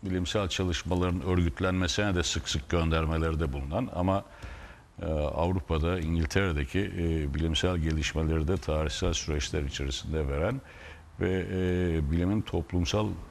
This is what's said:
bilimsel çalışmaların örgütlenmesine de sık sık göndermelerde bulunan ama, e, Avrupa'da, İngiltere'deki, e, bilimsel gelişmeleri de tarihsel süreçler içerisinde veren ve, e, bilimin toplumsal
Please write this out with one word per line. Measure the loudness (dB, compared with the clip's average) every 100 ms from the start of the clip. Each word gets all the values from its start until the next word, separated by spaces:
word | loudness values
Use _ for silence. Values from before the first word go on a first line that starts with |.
bilimsel | -2 -2 0 0 0
çalışmaların | 0 0 0 0 2 2 0
örgütlenmesine | 2 4 4 2 0 2 0 2 2 2
de |
sık | 2 -2 -2
sık | -4 0
göndermelerde | 2 4 2 2 2 2 2 0
bulunan | -2 -4 -4 -4 0
ama, | 2 0 -2 -14 -14 -14 -16 -20 -20 -10
e, | -2
Avrupa'da, | 0 0 0 0 0 0 0 2 0
İngiltere'deki, | 0 0 2 2 2 0 0 0
e, | -2 0 0 0 0
bilimsel | 0 0 2 2 2
gelişmeleri | 0 0 0 0 0 2 0
de | -2
tarihsel | 0 0 0 0 -2
süreçler | -2 -2 -4 -2 -2
içerisinde | -4 -4 -4 -6 -4 -2 0
veren | 0 0 -2 -8 -18 -18 -18 -20 -2
ve, | 0 0 0
e, | 0 2 2 2 2 2
bilimin | 2 2 0
toplumsal | 0 -4 -2 0 2 0 0 -4 -10